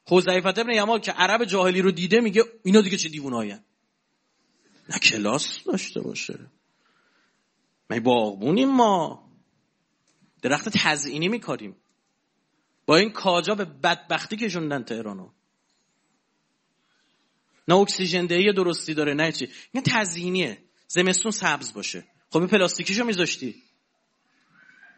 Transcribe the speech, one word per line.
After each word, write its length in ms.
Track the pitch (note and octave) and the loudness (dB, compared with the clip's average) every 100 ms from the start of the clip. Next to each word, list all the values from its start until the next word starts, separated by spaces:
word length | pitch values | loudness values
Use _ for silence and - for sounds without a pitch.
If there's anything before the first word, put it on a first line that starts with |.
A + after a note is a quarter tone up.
| - | 2
حذیفه 380 | F3+ F#3 F#3 F3+ | 2 4 2 0
ابن 220 | F#3+ A#3 | -2 0
یمان 320 | A3+ G#3 A3+ | 0 2 0
که 100 | G#3+ | -2
عرب 340 | F3 F#3 A3 A#3 | 0 2 2 0
جاهلی 360 | F#3+ F#3 F3+ | 2 2 2
رو 100 | F#3 | 2
دیده، 280 | E3+ F3+ A3 | 0 2 2
میگه 240 | A#3 F#3+ A3+ - | 4 2 0 -2
اینا 180 | F#3 G#3+ | 4 6
دیگه 160 | F#3+ G3 | 6 0
چه 120 | D#3+ | -6
دیوونه‌این؟ 500 | D#3 C#3 A#2+ G#2+ G2+ _ _ _ _ _ _ _ _ _ _ _ _ - | -8 -6 -6 -6 -10 _ _ _ _ _ _ _ _ _ _ _ _ -12
نه 100 | - | -2
کلاس 640 | - A2 G#2 C3 - - | 0 0 0 -2 -4 -8
داشته 380 | - A3+ - - | -6 -6 -6 -10
باشه، 380 | - - - - - _ _ _ _ _ _ _ _ _ _ _ _ _ - | -10 -10 -12 -14 -18 _ _ _ _ _ _ _ _ _ _ _ _ _ -8
ما 100 | A#2 | -2
باغبونیم 720 | A#2 A#2+ G#2+ G2 A2 G3 C4+ | 2 2 0 -2 -2 0 2
ما، 600 | C4 A3+ F#3+ D3 B2+ _ _ _ _ _ _ _ _ _ _ _ _ | 4 4 4 -2 -8 _ _ _ _ _ _ _ _ _ _ _ _
درخت 280 | B2+ C#3+ A3+ | -2 -2 0
تزئینی 580 | G3+ E3+ D3+ C#3 C3+ E3+ | 0 0 0 -4 -4 -4
می‌کاریم. 480 | A#3 - B2+ G#2 F#2 _ _ _ _ _ _ _ _ _ _ - | -4 -6 -8 -10 -18 _ _ _ _ _ _ _ _ _ _ 2
با 100 | D#3 | 4
این 160 | G#3+ | 4
کاجا 440 | - F#3+ F3 E3+ G#3+ | 0 0 0 0 -4
به 100 | F#3 | -6
بدبختی 720 | C#3 F3 E3+ - D#3+ - G#3+ | -2 -2 -2 -4 -6 -6 -6
کشوندن 460 | A3+ F3 D#3 C#3+ | -4 -4 -4 -6
تهرانو. 460 | A2 A2+ G#2+ G2 F#2 _ _ _ _ _ _ _ _ _ _ _ _ _ _ _ _ _ _ _ _ _ _ _ - | -6 -10 -10 -12 -16 _ _ _ _ _ _ _ _ _ _ _ _ _ _ _ _ _ _ _ _ _ _ _ 2
نه 80 | F3+ | 4
اکسیژن 500 | G3 - F#3 F3+ F3 | 4 0 -2 -2 0
دهی 280 | F3 G3+ | 2 2
درستی 400 | F#3+ F3 D#3+ - | 2 0 -2 -4
داره، 200 | D3+ D3 | -2 0
نه 180 | C#3+ D#3+ | 0 -2
چی. 180 | D#3 B2 - - | -2 -10 -12 -10
این 120 | B3+ | -4
تزئینیه، 800 | C4 A#3+ G3+ E3 F3 F#3 D#3 G2 _ _ - | 0 2 0 -4 -4 -2 -2 -6 _ _ -4
زمستون 440 | F3 F#3 F#3 A3 | 0 2 2 -2
سبز 420 | G#3 F3+ C#3+ B2+ | -2 -2 -2 -6
باشه. 300 | G#2 F#2+ F#2 - _ _ | -10 -10 -10 -14 _ _
خب 80 | D#3 | 0
این 100 | F3 | 4
پلاستیکیشو 560 | G3+ F3+ - F3 G3 | 4 2 0 -4 -2
میذاشتی. 600 | A#3+ F#3 D#3+ - B2+ G2+ _ _ _ _ _ _ _ _ _ _ - _ - | -2 -2 -2 -4 -10 -12 _ _ _ _ _ _ _ _ _ _ -20 _ -20